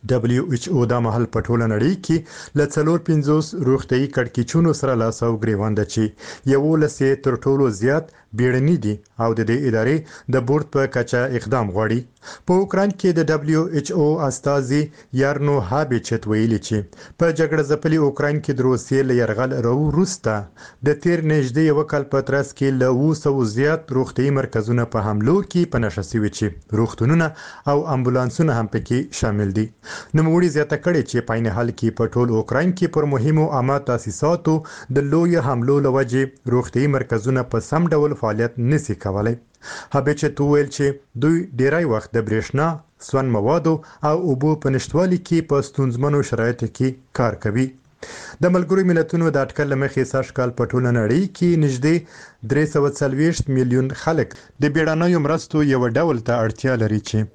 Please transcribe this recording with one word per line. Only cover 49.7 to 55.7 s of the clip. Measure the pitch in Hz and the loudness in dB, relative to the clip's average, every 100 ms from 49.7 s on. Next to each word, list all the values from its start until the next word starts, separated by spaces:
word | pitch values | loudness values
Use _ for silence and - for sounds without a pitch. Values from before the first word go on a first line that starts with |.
له | 135 | 0
مخې | 135 - 127 | 0 0 -2
سږ | 135 127 - | -2 -4 -2
کال | 123 120 | -2 -2
په | 117 | -2
ټوله | 127 127 120 | 0 2 2
نړۍ | 107 135 190 - | 2 2 0 0
کې | 175 170 | 2 2
نږدې | 147 127 147 165 160 - - _ 110 | 2 0 0 0 -2 -20 -20 _ -2
درې | 139 151 | 0 2
سوه | 151 143 | 2 0
څلوېښت | 143 143 135 160 165 - 131 | 0 -2 2 0 0 0 0
میلیون | 127 127 131 117 | 2 2 0 -2
خلک | - 160 123 - - _ | -2 0 -2 -6 -20 _
د | 147 | 0
بیړنیو | 151 160 160 175 175 | 2 0 2 2 2
مرستو | 143 160 - 156 151 | 2 -2 -2 0 2